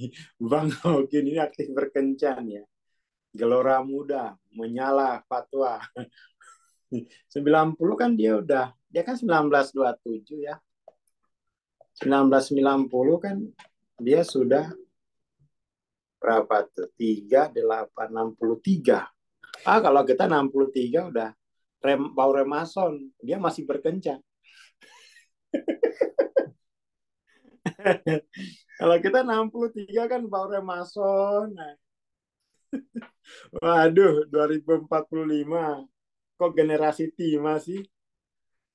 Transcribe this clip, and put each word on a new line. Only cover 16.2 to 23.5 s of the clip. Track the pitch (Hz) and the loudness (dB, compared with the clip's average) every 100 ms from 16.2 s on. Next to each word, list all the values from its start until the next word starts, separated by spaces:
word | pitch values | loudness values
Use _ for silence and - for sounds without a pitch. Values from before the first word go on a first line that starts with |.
berapa | - 113 - 104 - | 0 0 2 0 -2
tuh? | - - | -6 -10
Tiga, | - 113 107 101 131 151 | -4 -2 -2 2 2 2
delapan, | 127 113 113 110 - 110 | 0 -2 -2 -6 -8 -8
enam | 113 113 113 | -6 -6 -4
puluh | 113 113 | -4 -2
tiga. | - 160 123 98 - _ _ _ - - - | 0 0 2 2 0 _ _ _ -20 -6 2
Ah, | 220 | 4
kalau | 185 139 127 | 6 4 4
kita | 131 190 | 2 2
enam | 156 135 | 2 0
puluh | 139 135 | 0 0
tiga | 135 120 156 175 | 0 -2 -2 -2
udah | 120 110 - _ _ _ _ | -4 -6 -10 _ _ _ _
rem-, | 135 139 143 | 0 0 -2
bau | 127 135 | 0 2
remason, | 139 135 147 165 196 180 147 135 _ | 2 0 -2 -6 -4 -4 -4 -12 _
dia | 120 185 | -6 -2
masih | 180 | -2